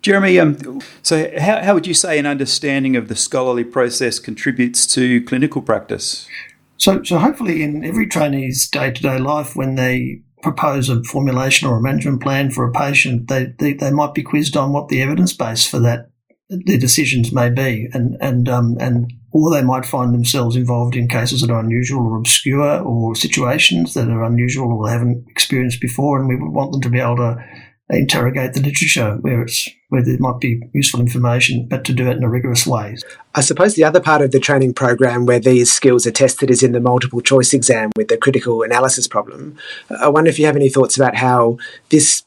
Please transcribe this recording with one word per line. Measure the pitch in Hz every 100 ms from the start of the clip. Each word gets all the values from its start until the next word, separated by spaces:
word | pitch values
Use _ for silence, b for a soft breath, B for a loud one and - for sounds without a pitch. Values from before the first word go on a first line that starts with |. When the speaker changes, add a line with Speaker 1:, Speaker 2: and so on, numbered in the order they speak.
Speaker 1:
Jeremy, | - 196 196 180
um, | 160 147 131 135 B B
so | - 160 165 -
how, | 165 214
how | 185
would | 190 170
you |
say | 160 185 151
an |
understanding | 143 143 139 - 147 139 135 127
of | 107
the | 104
scholarly | - 131 127 120
process | 120 135 120 123 120 -
contributes | - 107 135 123 120 120 -
to | - 127 120
clinical | 120 127 147 139
practice? | - 107 - 95 - - - B B B _ _
Speaker 2:
So, | - 196
so | - 170
hopefully | 226 294 220 160
in | 151 147
every | 156 208 214
trainee's | 170 147 139 131 131 -
day-to-day | 143 135 120 143 131
life, | 131 151 143
when | - 135
they | 131 127 127 127 - _ _
propose | - 139 151 139 123
a | 120
formulation | 120 143 139 127 131 - 139
or | 113
a |
management | 127 143 143 131
plan | 139 135 139
for | 131 120
a |
patient, | 123 143 135 - 120 117
they, | 135 120 -
they, | 147
they | 143 143
might | 143 147
be | 151
quizzed | 139 151 147 -
on | 139
what | 139 147
the | 135
evidence | 135 165 180
base | - 117 113 -
for | 127
that, | 120 117 - _ _ _ _
their | 185 - 123
decisions | 127 - 139 131 117
may | 131 123
be, | 123 135 110 117
and, | 131 123 -
and, | 139 123 123
um, | 123 117 120
and, | 127 120 117 - -
or | 156 156
they | 151
might | 127 131
find | 127 135 123
themselves | 120 120 139 117 123
involved | 123 120 120 123
in | 117
cases | 120 120 131
that | 117
are | 117
unusual | 113 117 123 135 113
or | 110
obscure | 117 - 139 135 147 147
or | 185 117 113
situations | 113 - - - - - 87 85
that | - 117
are | 113
unusual | 113 120 123 135 123
or | 113 107
they |
haven't | 120 123 120 -
experienced | - - 135 127 123
before, | 123 - 143 139
and | 135
we |
would | 127 156
want | 147 135
them | 135
to | 123
be | 123
able | 120 123
to | 117 120 B B B B _
interrogate | - 139 156 120 135 127
the | 131
literature | 139 139 147 - 110 113
where | 139 120
it's, | - - - _ _
where | 131
there | 131 123
might | 131 123
be | 127 117 -
useful | 139 135 123
information, | 120 123 120 120 123 123 120
but | 127
to | -
do | 127 127
it | 123
in |
a | 123
rigorous | 123 127 120
way. | - 120 104 117 B B B
Speaker 3:
I | -
suppose | 131 156 202
the | 208
other | 156 165
part | 160 151
of | 139
the | 135
training | 127 139 131
program | 123 131 123 131 120 123
where | 120
these | 120 127 120
skills | - 135 123 120
are |
tested | 107 131 - 135
is | 123
in | 127
the | 120
multiple | 123 123 127 120
choice | - 135 123
exam | 135 120 113 107 107
with | 107
the | 113
critical | 139 131 120 113
analysis | 113 120 135 131 -
problem. | - - - 151 - B B B -
I | 151
wonder | 151 165
if | 151
you | 151
have |
any | 143 135
thoughts | 135 131 -
about | 127 -
how | 127 123 117 120 B B _
this | 156 147 -